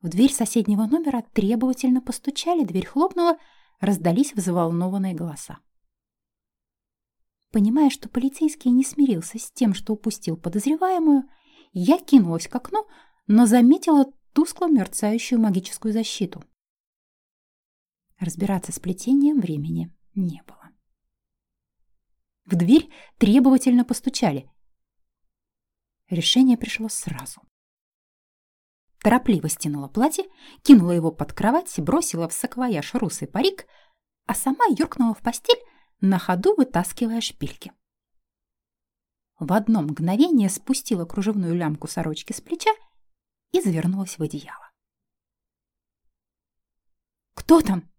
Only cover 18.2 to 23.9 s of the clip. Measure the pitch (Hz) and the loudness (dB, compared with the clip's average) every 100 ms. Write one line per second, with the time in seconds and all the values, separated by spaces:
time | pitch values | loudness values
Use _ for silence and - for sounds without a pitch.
18.2 | 170 170 196 196 - 170 180 180 - 269 | -10 -6 -4 -4 -6 -10 -8 -8 0 2
19.2 | 285 302 175 151 151 165 170 _ _ - | 2 2 -2 -4 -6 -6 -8 _ _ -6
20.2 | 180 170 - - - _ _ _ _ _ | -6 -6 -18 -20 -20 _ _ _ _ _
21.2 | _ _ _ _ _ _ _ _ _ _ | _ _ _ _ _ _ _ _ _ _
22.2 | _ _ _ 180 170 285 - - - _ | _ _ _ -2 4 4 4 -14 -20 _
23.2 | - 226 262 262 - 247 240 | 4 6 6 4 4 2 2